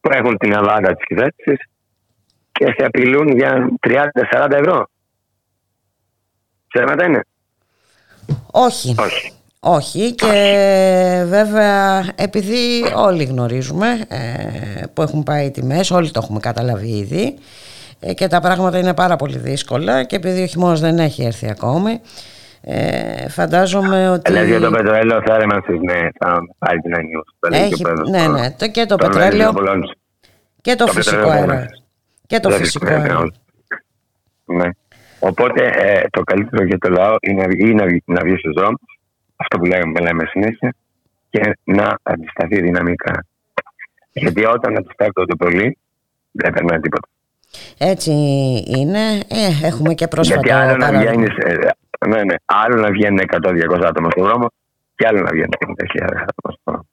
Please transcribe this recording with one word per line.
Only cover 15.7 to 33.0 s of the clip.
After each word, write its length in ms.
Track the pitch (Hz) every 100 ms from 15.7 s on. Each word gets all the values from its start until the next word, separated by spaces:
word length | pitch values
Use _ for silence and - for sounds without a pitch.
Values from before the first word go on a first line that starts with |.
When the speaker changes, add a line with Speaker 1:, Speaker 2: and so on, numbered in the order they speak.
| 156 190
Speaker 2:
όλοι 200 | 180 160
το 80 | 117
έχουμε 160 | - 104
καταλαβεί 580 | 120 117 123 107 113 104
ήδη, 380 | 101 156 247 277 - - - - - -
ε, 140 | -
και 140 | - 190
τα 120 | 175
πράγματα 360 | 175 180 185 180
είναι 160 | 180
πάρα 220 | 175 180
πολύ 220 | 170 143 131
δύσκολα, 680 | 123 135 - 127 175 262
και 120 | 254
επειδή 260 | 196 185 185
ο 20 |
χειμώνας 340 | 185 165 180 165
δεν 200 | 165 165
έχει 240 | 156 -
έρθει 260 | 123 110 113
ακόμη, 500 | 104 120 156 208 226 - - - - - -
ε, 680 | - - - 60 55 55 131
φαντάζομαι 800 | 156 170 170 190 196 196 190 185
ότι 220 | 180 160
Speaker 1:
Λες 160 | 139 107
για 120 | 113
το 100 | 110
πετρέλαιο, 500 | 113 104 110 113 113
θα 120 | 107 110
ρεμανσεις, 420 | 107 101 92 87
ναι, 260 | 90 87 82 -
θα 200 | 90 87 87 _
πάρει 220 | 85 85
την 140 | 85
ανιούση. 380 | 87 80 80 - _
Το 100 | 85
λέει 100 | 147
και 60 |
ο 40 | 202
Speaker 2:
Έχει, 80 | 175
Speaker 1:
πρόεδρος 280 | 170 117 -
Speaker 2:
ναι, 140 | 190
Speaker 1:
των, 80 | 160
Speaker 2:
ναι, 200 | 143 120
το, 160 | - 220
και 140 | 226
το 100 | 226
Speaker 1:
των 120 | 196 92
Speaker 2:
πετρέλαιο 180 | 98 190 208 220
Speaker 1:
Ελληνοπολών. 480 | 98 98 95 - - _ _ _ _ _ _
Speaker 2:
και 140 | -
το 100 | 247
Speaker 1:
Το 60 | -
Speaker 2:
φυσικό 240 | - - 104
Speaker 1:
πετρέλαιο 220 | 107 151
Speaker 2:
αέριο. 160 | -
Speaker 1:
δεν 120 | 131 123 - _ _ _ _ _
Speaker 2:
Και 120 | 220
το 100 | 190
Speaker 1:
δεν 80 | 101
Speaker 2:
φυσικό 280 | 170 147
Speaker 1:
βρίσκουμε 240 | - 156